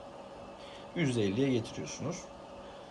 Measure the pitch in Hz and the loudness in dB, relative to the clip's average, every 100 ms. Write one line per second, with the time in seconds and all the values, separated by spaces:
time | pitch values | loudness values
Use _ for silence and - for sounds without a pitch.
0 | - - - - - - - - - 165 | -10 -10 -12 -12 -12 -12 -12 -12 -4 2
1 | 147 120 101 104 139 120 - - 76 - | 4 6 6 6 6 6 2 -4 -6 -2
2 | 151 175 - - - - - - - | -2 -4 -8 -12 -12 -12 -12 -12 -12